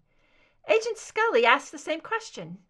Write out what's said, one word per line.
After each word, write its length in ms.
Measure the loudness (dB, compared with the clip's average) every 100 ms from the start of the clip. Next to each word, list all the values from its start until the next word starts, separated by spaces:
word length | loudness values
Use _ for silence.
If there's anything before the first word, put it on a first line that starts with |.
| _ _ _ _ _ _ 0
"Agent 300 | 2 2 -6
Scully 480 | -6 0 2 4 4
asked 260 | 4 0
the 60 | -12
same 240 | -8 -8
question. 640 | -4 -6 -6 -12 -14 -14 _